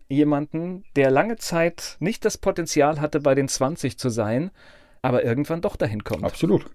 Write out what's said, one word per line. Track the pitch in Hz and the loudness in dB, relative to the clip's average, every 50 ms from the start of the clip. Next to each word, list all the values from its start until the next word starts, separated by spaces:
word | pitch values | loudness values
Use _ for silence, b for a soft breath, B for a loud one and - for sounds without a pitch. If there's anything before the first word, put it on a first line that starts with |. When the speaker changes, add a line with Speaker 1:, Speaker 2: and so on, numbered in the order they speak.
| - - | -10 -2
Speaker 1:
jemanden, | 139 143 147 147 147 143 151 - - 160 170 180 185 185 - - - 143 | 2 2 4 4 2 0 -2 -4 -6 -6 -6 -6 -8 -10 -12 -6 0 2
der | 135 135 | 4 4
lange | 131 139 180 220 233 - | 4 4 2 0 -2 -6
Zeit | - - 170 165 165 170 - - - - - - | -6 -4 0 0 0 0 0 -4 -12 -14 -10 -6
nicht | 143 190 226 - - | -4 -4 -2 0 -2
das | 214 - - | -2 -2 -2
Potenzial | - 196 185 - 160 - - 151 139 147 156 143 | -2 -2 -2 -2 -2 -2 2 4 4 4 4 2
hatte, | 151 147 - 151 | -2 -2 0 2
bei | 143 143 135 | 4 4 4
den | 139 139 135 | 4 2 0
zwanzig | - - 131 143 156 - - 127 - - | 0 0 0 0 -2 -2 -4 -6 -4 -2
zu | - 127 | -4 -2
sein, | 110 113 107 104 113 127 170 196 - b b b b b b b b b | 0 0 0 0 0 -2 -2 -4 -8 b b b b b b b b b
aber | b 131 123 123 - | b 0 2 2 2
irgendwann | 120 117 135 147 - 165 170 | 2 0 0 -2 -2 -2 -2
doch | 196 202 - - | -2 -2 -2 -2
dahin | 170 117 113 104 - | -2 -2 -2 -4 -6
kommt. | - 110 107 107 | -6 -6 -4 -4
Speaker 2:
Absolut. | 90 - - - 185 202 - - - | -4 -4 0 0 2 2 2 0 -2